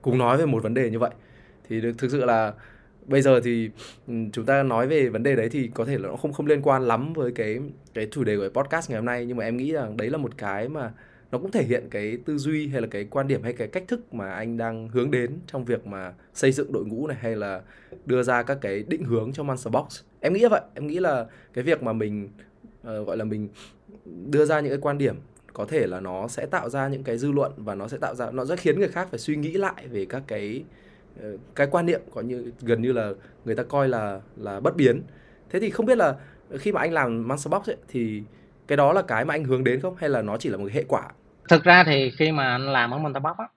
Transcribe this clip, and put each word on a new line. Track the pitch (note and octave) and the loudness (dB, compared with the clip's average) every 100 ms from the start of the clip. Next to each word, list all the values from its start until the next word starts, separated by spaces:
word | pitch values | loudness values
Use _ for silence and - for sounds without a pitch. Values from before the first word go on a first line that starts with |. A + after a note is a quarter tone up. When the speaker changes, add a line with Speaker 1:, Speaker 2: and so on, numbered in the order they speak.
Speaker 1:
cùng | C3 B2+ | 2 4
nói | A#2+ C#3 | 4 4
về | D#3+ | 4
một | A2+ | 0
vấn | G#2+ | 0
đề | B2 B2 | 0 0
như | A2 | 0
vậy. | A#2 - - - - - - | -2 -2 -20 -20 -20 -20 -6
Thì | A2 | -2
được, | A#2 A#2 | -2 -2
thực | C3 | -2
sự | C3 | 0
là | B2 A2+ G#2+ G#2+ - - - _ - | 2 4 2 -4 -18 -20 -20 _ 2
bây | C#3 | 4
giờ | C#3 B2+ | 8 6
thì, | A#2+ A#2 A2 - - - - | 6 0 -2 -6 -20 -18 -8
ừ, | A#2 A2 | -6 -4
chúng | A2+ A2+ | -4 2
ta | C#3 | 4
nói | C3+ A#2 B2+ | 4 2 2
về | D#3 C3 | 4 2
vấn | G#2+ | 2
đề | B2 C3 | 2 2
đấy | A2+ | 2
thì | D3 A#2+ | -2 -4
có | - | -2
thể | B2+ C3+ | -2 -2
là | F#2+ | -4
nó | B2+ | -6
không, | D3+ | -6
không | C#3+ D3 | -4 2
liên | D3 | 4
quan | C#3+ C3+ | 4 4
lắm | B2+ A2+ C#3+ | 4 2 0
với | D#3+ B2 | -2 -4
cái, | B2 G#2+ A2+ C#3+ - - | -2 -4 -4 -6 -14 -10
cái | - G#2+ | -6 -6
chủ | D3 | -2
đề | A2+ G#2 | 0 0
của | F#2+ B2 | 0 -2
podcast | C#3 E3 E3 | 0 -2 -2
ngày | A2+ | -4
hôm | A#2 | -2
nay. | B2 A#2+ | -4 -4
Nhưng | B2 | -4
mà | |
em | A2 A#2+ | -4 -2
nghĩ | C3+ | -2
rằng | D#3 A#2 G#2+ | -2 -4 -4
đấy | A2 | -4
là | D3+ | -2
một | C#3 - | -6 -6
cái | G#2 G2 A#2+ | -6 -4 -4
mà | D3+ A#2 - - - - | -6 -8 -10 -20 -20 -6
nó | B2+ | -6
cũng | F#3 | -2
thể | G#3 | 0
hiện | A#2+ A#2+ - | 2 0 0
cái | G#2+ G#2 A#2+ | -6 -4 -4
tư | - D3+ | -4 -2
duy | C#3 D#3 D3 | 0 -2 -2
hay | C3 | -4
là | A2+ | -4
cái | G#2 G#2 | -6 -4
quan | C#3 C#3 | -2 0
điểm | B2+ | -2
hay | A2+ | -2
cái | - G#2+ | -6 -4
cách | F#3 F#3 | -6 -4
thức | A#3+ - | -6 -6
mà | A#2 G2 | -8 -6
anh | F#2 A2+ A#2 | -6 -6 -4
đang | A2+ A2+ A2+ | -4 -4 -2
hướng | A#2+ B2+ | 0 2
đến | B2+ B2 D3+ - | 0 -2 -6 -8
trong | C#3 | -8
việc | A#2+ A#2 G2+ | -2 -4 -4
mà | G2 F#2 F2 _ | -10 -10 -14 _
xây | - C3+ | 2 4
dựng | C3+ - | 4 0
đội | G#2+ | -2
ngũ | G#2 A2 D3+ | -4 -4 -4
này, | B2+ | -4
hay | A2+ A2 | -4 -4
là | G2+ F#2+ - - - - - | -4 -6 -10 -20 -20 -16 0
đưa | B2+ | 0
ra | B2 B2 | 4 2
các | A#2+ C#3 | 0 -4
cái | G2+ G2+ G#2 | -2 -4 -4
định | - | -4
hướng | C3+ A#2 A2+ | 0 0 0
cho | C#3 | -6
Monster | C#3+ B2+ A2+ | -4 -4 0
Box. | B2+ D3+ - - _ | -2 -2 -12 -20 _
Em | D3+ | 0
nghĩ | F#3+ A#3 | 6 6
vậy. | G#3+ - | 4 0
Em | - D3 | -10 -6
nghĩ | E3+ | 0
là | F3+ C3+ A2+ - - | 0 0 -2 -12 -10
cái | - | -4
việc | C3 D#3+ | 0 0
mà | A#2+ | 0
mình, | A2+ G#2+ G#2 G2 - - _ - - | -2 -2 -4 -8 -14 -20 _ -20 -20
ờ, | A#2+ A2 | -10 -8
gọi | G2+ A2+ | -4 -4
là | |
mình | G#2+ G#2+ G#2 - - - _ - | -2 -4 -6 -10 -20 -20 _ -20
đưa | - D#2+ G2+ D3 | -18 -14 -2 2
ra | D3+ D3+ | 4 2
những | D3 | 0
cái | C#3 | -2
quan | D3 C#3+ | -2 0
điểm | C3+ F#2 - - - | 0 -2 -14 -20 -20
có | - | -10
thể | G#2 D#3 G2+ | -2 0 0
là | F2+ | -2
nó | F#2+ F#2 A2+ | -6 -6 -6
sẽ | - - | -6 -4
tạo | F#3 A#2+ | -4 -4
ra | C3+ C3+ | -2 -2
những | C#3 | -4
cái | C3+ A#2 | -4 -2
dư | C#3+ | 0
luận | C#3+ C3+ - | 0 0 -4
và | G#2+ | -8
nó | G2 G#2+ | -6 -8
sẽ | C3+ | -6
tạo | D3+ | -6
ra, | B2 A#2 | -4 -6
nó | B2+ | -4
sẽ | C3 F3 | -4 0
khiến | - D#3 | 2 2
người | F#3 | 2
khác | E3+ F3+ | 0 -6
phải | A2+ | -6
suy | - D3+ | -4 -2
nghĩ | D3+ | -2
lại | F#3 F#3+ - C3+ | -2 -2 -4 -8
về | A2+ F#2 | -6 -4
các | C3+ C#3 | -8 -8
cái, | G#2 G#2 B2 E3+ - - - - - | -6 -6 -8 -10 -20 -20 -20 -20 -16
ờ, | G#2+ G2 - | -14 -14 -14
cái | - C#3+ | -8 -2
quan | E3+ E3+ | 0 0
niệm | E3 - | -2 -4
có | A#2 | -10
như, | A#2 B2 A#2+ A#2 | -6 -8 -10 -10
gần | A#2 A#2 | 0 2
như | A#2+ | 2
là | B2 G#2 F#2+ - - | 0 -2 -6 -14 -14
người | - | -6
ta | A2 | -4
coi | A#2+ C#3+ C3+ | 0 2 2
là, | A#2+ G#2 G2 - - | 2 -2 -6 -12 -12
là | G#2+ G2 | -8 -2
bất | C#3+ E3+ | -2 4
biến. | B2+ A#2 - - - - - | 6 4 -2 -18 -20 -20 -6
Thế | F#3 | -2
thì | G#3+ | -2
không | G#3+ A3 | 0 2
biết | B3 | 6
là | E3 C#3 - - - C#3 | 4 2 -10 -20 -14 -6
khi | G3+ | -2
mà | F#3+ | 0
anh | D3+ | 0
làm | E3 B2+ A#2 A#2 | 2 2 0 -2
Monster | C#3 C#3+ | -4 0
Box | F#3 G3+ | -2 -2
ấy, | - - | -8 -6
thì | C3 A2+ G#2+ G#2 - - - - | -4 -2 -4 -10 -18 -20 -20 -2
cái | C#3+ | 4
đó | C#3 | 6
là | F#3 | 4
cái | - A2 | 2 0
mà | C#3 | 0
anh | D3+ | -2
hướng | C#3 B2+ | 2 2
đến | C3 B2+ | 4 2
không? | F#3 F#3 | -2 -2
Hay | D#3 | 0
là | C3 | 0
nó | G#2 A2 | 0 -4
chỉ | C#3 | -4
là | G2 | -4
một | G2+ | -2
cái | A2+ | -4
hệ | - | 0
quả? | A2 - - _ _ - | -2 -2 -18 _ _ 6
Speaker 2:
Thực | E3 | 6
ra | F3+ F3 | 10 10
thì | E3 C#3 C3+ | 10 6 2
khi | - D#3 | 2 2
mà | D#3 | 4
anh | C3 B2 C3+ | 2 0 2
làm | C3+ A#2+ | 2 2
ở | C3+ | 0
Monster | D#3 C3 | -2 -2
Box | D3+ E3+ | -4 -4
á | A3+ | -10